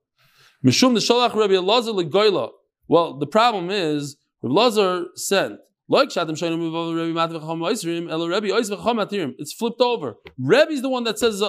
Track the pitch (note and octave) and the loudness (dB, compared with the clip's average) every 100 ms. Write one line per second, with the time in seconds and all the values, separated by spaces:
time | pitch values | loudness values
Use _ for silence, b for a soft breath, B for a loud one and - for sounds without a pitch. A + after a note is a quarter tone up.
0 | _ _ b b b b C3 - B3+ A3+ | _ _ b b b b 2 4 4 4
1 | - A#3+ A#3+ G#3 G#3 F#3+ F#3 A#3+ A3+ G3+ | 2 4 2 2 2 2 4 2 2 -2
2 | E3 F#3 G#3+ E3 A2 - _ _ - D#3 | 0 2 4 2 -2 -8 _ _ 0 2
3 | D#3+ C3 D3 G#3+ A#3+ G#3 F3 G#3 D#3+ D3 | 2 -2 -2 2 4 2 -2 -2 -2 -2
4 | C#3+ - _ _ A#2+ D#3+ A#3+ G#3 F#3+ F3+ | -6 -12 _ _ -2 2 2 4 2 0
5 | E3+ - - G3 C3 G#2 _ _ - F3+ | -6 -10 -4 -2 -2 -6 _ _ 0 2
6 | C4+ F#3+ D#3+ D3+ E3+ E3 E3 E3 E3 E3 | 2 -2 -4 -4 -4 -4 -4 -4 -4 -4
7 | E3 E3 E3 E3 D#3 E3 E3 A3+ E3 E3+ | -2 -2 -2 -4 -8 -6 -4 -4 -4 -6
8 | E3+ D#3+ E3+ F#3+ G#3 G3+ G#3 F#3+ F#3 A#3 | -6 -6 -2 -2 -2 -2 -2 -4 -2 -2
9 | F#3+ G3+ C#3+ - D3 - A#3 A3+ B3 A3+ | -2 -4 -6 -8 -12 -8 -6 0 0 0
10 | C3+ - - - C3 A#3 E4 D4 C4 B3+ | -6 -10 -14 -6 2 4 4 0 -2 -2
11 | A3+ G#3+ A#3+ G3 | -2 -2 -2 0